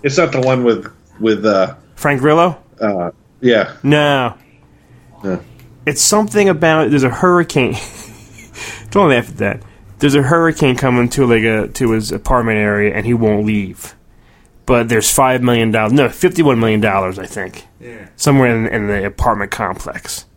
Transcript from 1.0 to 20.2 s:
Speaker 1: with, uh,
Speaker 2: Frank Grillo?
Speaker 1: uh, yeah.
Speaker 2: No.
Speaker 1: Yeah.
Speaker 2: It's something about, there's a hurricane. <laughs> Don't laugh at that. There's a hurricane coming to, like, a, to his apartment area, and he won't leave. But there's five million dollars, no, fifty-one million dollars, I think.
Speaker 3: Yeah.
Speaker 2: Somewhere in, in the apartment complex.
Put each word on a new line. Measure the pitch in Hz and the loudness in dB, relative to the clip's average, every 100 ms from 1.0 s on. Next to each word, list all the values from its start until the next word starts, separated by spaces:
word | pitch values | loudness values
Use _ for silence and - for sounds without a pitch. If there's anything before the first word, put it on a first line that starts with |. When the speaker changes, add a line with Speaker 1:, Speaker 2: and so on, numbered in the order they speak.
| _ - | _ -4
Speaker 1:
with, | 110 104 | 0 0
uh, | 107 98 92 - _ - | 2 2 0 -4 _ -4
Speaker 2:
Frank | 151 139 | -2 0
Grillo? | 139 156 175 147 _ _ | 2 4 2 -2 _ _
Speaker 1:
uh, | 110 98 87 - _ _ | -4 -2 -6 -10 _ _
yeah. | 123 113 95 - | 2 2 0 -4
Speaker 2:
No. | 139 151 147 139 120 - _ _ _ _ _ - _ - | 0 2 2 0 -2 -8 _ _ _ _ _ -20 _ -12
Speaker 1:
Yeah. | 196 180 - - - - - | -6 -6 -8 -20 -20 -8 -6
Speaker 2:
It's | 139 | -2
something | - 208 208 208 196 | 0 2 0 2 2
about, | 160 165 156 131 | 2 2 2 2
there's | 143 | 2
a | 131 | 0
hurricane. | 113 180 175 170 151 123 | 0 2 2 0 -2 -2
<laughs> | 117 - - - - - - - - - - - | -4 -12 -18 -20 -20 -20 -20 -20 -18 -16 -16 -4
Don't | - 180 | 2 4
laugh | 123 113 | 2 0
at | - | -6
that. | 104 95 - - - - | -6 -6 -12 -20 -20 -2
There's | 143 | 2
a | 143 | 2
hurricane | 135 170 165 156 143 127 | 2 2 2 2 0 0
coming | 135 123 120 | 0 2 0
to, | 139 127 | 0 2
like, | 113 | 2
a, | 110 110 - | 2 -2 -4
to | - 123 | -4 -2
his | 110 104 | -2 -2
apartment | 107 - 123 117 107 | -8 0 0 0 0
area, | 104 104 104 | 0 0 0
and | 104 | -2
he | 107 | -2
won't | 120 110 104 | 0 2 0
leave. | 107 104 95 - - - _ _ _ _ _ _ - | 0 -2 -4 -12 -20 -20 _ _ _ _ _ _ 0
But | 123 117 | 0 2
there's | 117 - | 0 0
five | - 131 127 | 2 2 2
million | 123 117 113 | 2 2 2
dollars, | 110 107 | 0 2
no, | 135 123 | 2 2
fifty-one | - 180 170 151 120 | 0 -2 2 2 2
million | 113 107 | 2 2
dollars, | 107 98 92 95 | 0 0 -2 -8
I | 92 | -12
think. | - 92 - - _ | -10 -12 -14 -20 _
Speaker 3:
Yeah. | 120 113 95 | -20 -20 -20
Speaker 2:
Somewhere | _ - 139 123 | _ 2 4 4
in, | 113 110 | 2 -2
in | 113 104 | -2 -2
the | 104 | -4
apartment | 98 - 123 104 101 | -4 -2 -2 0 -4
complex. | - 101 90 - - - - | -4 -6 -6 -12 -14 -14 -16